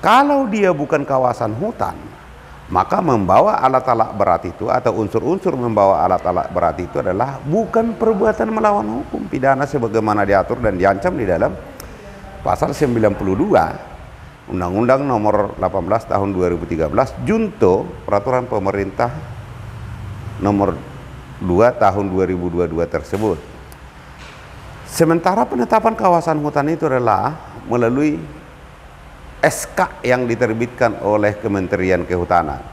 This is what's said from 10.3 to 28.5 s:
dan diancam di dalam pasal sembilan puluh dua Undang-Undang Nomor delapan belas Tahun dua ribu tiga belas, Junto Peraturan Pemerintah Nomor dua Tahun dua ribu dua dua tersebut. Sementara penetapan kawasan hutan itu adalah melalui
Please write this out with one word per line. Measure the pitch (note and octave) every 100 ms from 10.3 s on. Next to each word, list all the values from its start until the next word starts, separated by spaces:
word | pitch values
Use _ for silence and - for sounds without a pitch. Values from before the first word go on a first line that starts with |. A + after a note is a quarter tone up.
| G2 F2+ A#2+
dan | A#2 F#2
diancam | F#2 G2 F3+ F3+
di |
dalam | G#2 E2+ A#2 F#3 - - - - - - - -
pasal | - F#2 - C#3
sembilan | C#3+ A#2 G#2+ G2+
puluh | G2 G2
dua | F#3+ C3+ D#2+ - - - - - - - -
Undang-Undang | F#2 F2 F#2+ B2 C3+
Nomor | C#3+ A#2 G#2 G#2 G2+ -
delapan | F#2 F#2+
belas | E2+ A2 -
Tahun | G2 G2
dua | F#2+ F2+
ribu | F2
tiga | D#2+ D#2+ D#2+
belas, | G2+ C3 -
Junto | B2 A3 A3 - G2+ F#2+ F3 -
Peraturan | - G2+ G#2 B2+ A#2+
Pemerintah | A2+ F#2+ G2+ G2 - A#2+ D3 - - - - - - - - - - - -
Nomor | G2 G2+ G2 E2 - - - - - -
dua | F#2 F2 A#2
Tahun | B2+ G2+ F#2+ G2+
dua | F#2 F#2
ribu | F#2 F2
dua | E2+
dua | F2 D#2+ E2+
tersebut. | E2 D2+ G2 G#2+ E2+ - - - - - - - - - - - - - - -
Sementara | - D#3+ E3 F3 G3
penetapan | B3 B3 A#3 A3 A3+
kawasan | A3 G3+ F3 D#3+ D#3
hutan | D3 D3 C#3+
itu | D#3+ D#3+
adalah | C3 A#2+ G2 A2+ D#3 - - -
melalui | A#2+ A#2 B2+ D3+ D#3 D#3 - -